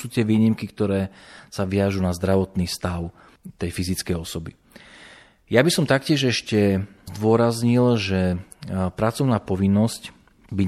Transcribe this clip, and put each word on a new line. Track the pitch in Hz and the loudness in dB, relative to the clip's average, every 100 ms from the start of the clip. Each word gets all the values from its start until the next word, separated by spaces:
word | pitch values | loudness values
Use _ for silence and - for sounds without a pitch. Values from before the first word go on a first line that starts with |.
sú | 120 | -6
tie | - | -2
výnimky, | 107 107 110 110 104 | 2 4 2 0 -4
ktoré | - 101 98 95 - - - - | -4 -2 0 -2 -8 -20 -20 -12
sa | - 95 | -6 -2
viažú | 98 98 98 | 0 2 2
na | 90 | 0
zdravotný | 87 95 95 92 95 | 0 0 2 0 -2
stav | 87 - 90 87 85 - - _ 92 - | -4 -4 -6 -6 -8 -12 -20 _ -20 -8
tej | 87 | -6
fyzickej | 90 90 90 - 85 | -4 -4 -4 -4 -6
osoby. | 82 - 85 - _ - - - - - - _ - | -6 -10 -12 -16 _ -20 -20 -20 -20 -20 -20 _ -2
Ja | 110 | 2
by | 220 | 2
som | 185 | 2
taktiež | 139 135 - 147 131 | 2 0 0 0 0
ešte | 110 - 107 101 95 101 - - | -2 -2 2 2 2 -2 -12 -16
zdôraznil, | 101 107 117 117 117 120 123 123 113 | -2 2 4 2 2 2 4 4 2
že, | 95 95 90 | 0 0 0
e, | 90 - - 92 92 90 | -2 -6 -18 -8 -4 -4
pracovná | - 110 - 135 107 | -2 -2 0 0 0
povinnosť | - 95 98 101 113 - - - _ _ - | -2 0 2 4 2 -2 -16 -20 _ _ -8
by | 98 | -2